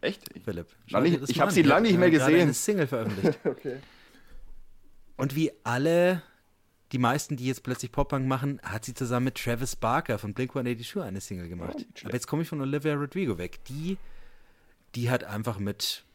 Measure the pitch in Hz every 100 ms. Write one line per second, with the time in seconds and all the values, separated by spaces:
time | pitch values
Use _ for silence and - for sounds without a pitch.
0 | 127 196 - - - 87 85 _ - 98
1 | 151 160 127 139 160 190 151 151 226 175
2 | 180 160 135 160 165 - - 208 143 131
3 | 110 101 190 143 170 131 147 127 - -
4 | - - - - - - - - - -
5 | - - 135 135 160 - - 120 147 170
6 | 175 185 - _ _ _ _ _ _ 127
7 | 123 139 - 135 123 131 - 127 - -
8 | 143 139 131 131 143 143 - 104 - 120
9 | 127 123 127 - - 117 127 - 113 131
10 | - 110 104 101 127 143 123 120 117 202
11 | 143 95 - 95 87 87 82 294 - -
12 | - 123 - 147 165 156 135 143 151 147
13 | 143 180 175 90 90 - - 135 165 190
14 | - - - - - _ _ _ _ 123
15 | 120 123 - 104 113 101 101 101 - -
16 | _